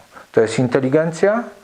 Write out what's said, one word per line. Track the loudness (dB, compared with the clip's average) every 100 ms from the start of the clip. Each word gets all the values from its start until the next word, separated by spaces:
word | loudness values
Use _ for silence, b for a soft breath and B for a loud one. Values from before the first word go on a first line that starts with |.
| -20 B B
To | 0
jest | 2 0
inteligencja | 0 0 2 0 0 0 0 0 -6 -16